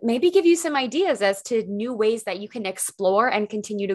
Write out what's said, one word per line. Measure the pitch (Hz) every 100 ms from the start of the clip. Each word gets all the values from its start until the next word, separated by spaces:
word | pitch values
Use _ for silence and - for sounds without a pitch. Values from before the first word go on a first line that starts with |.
maybe | 233 240 349
give | 381 339
you |
some | 339 320 285
ideas | 254 302 370 214
as | 202 196
to | - 226
new | 190 202 240
ways | 226 214 226
that | 202 185
you | 208
can | 240
explore | 196 190 - - 185 196 247
and | 208 208
continue | 214 202 208
to | 196